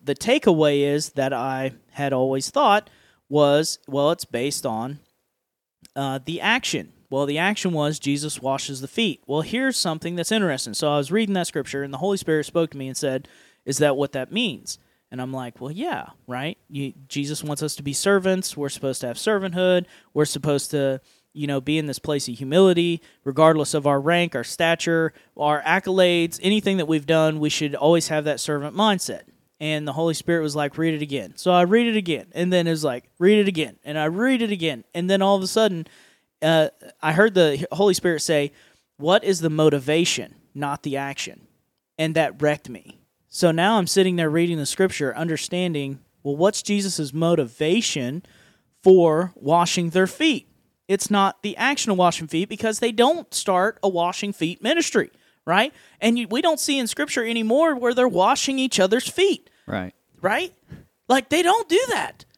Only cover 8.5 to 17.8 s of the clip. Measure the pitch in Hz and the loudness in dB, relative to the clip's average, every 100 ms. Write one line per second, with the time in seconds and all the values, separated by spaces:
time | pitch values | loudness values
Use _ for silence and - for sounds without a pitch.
8.5 | 135 - 135 135 - 220 131 - 143 156 | -4 -6 -10 -8 -4 -4 -4 -6 -4 -4
9.5 | 233 269 - 180 160 170 175 165 220 185 | -2 -2 -2 -4 -6 -6 -6 -2 0 0
10.5 | 131 - 104 151 147 139 196 220 196 170 | -2 -6 -4 0 0 0 -2 0 -2 -4
11.5 | 156 131 139 139 135 185 196 - 156 147 | -6 -6 -6 -8 -6 -4 -2 0 -2 0
12.5 | 170 165 143 131 131 143 131 - _ _ | -2 -2 -4 -10 -6 -4 -4 -6 _ _
13.5 | _ - 135 151 135 139 135 131 202 240 | _ -8 0 2 2 -2 -4 -6 -4 -4
14.5 | 127 - - _ _ _ 127 127 131 123 | -6 -12 -16 _ _ _ -12 -10 -10 -10
15.5 | - 127 165 330 110 - - - 123 147 | -12 -12 -8 -8 -8 -10 -18 -12 -8 -8
16.5 | - _ 139 139 - 135 143 143 147 151 | -10 _ -10 -10 -12 -10 -6 -6 -6 -6
17.5 | 139 156 - | -6 -6 -6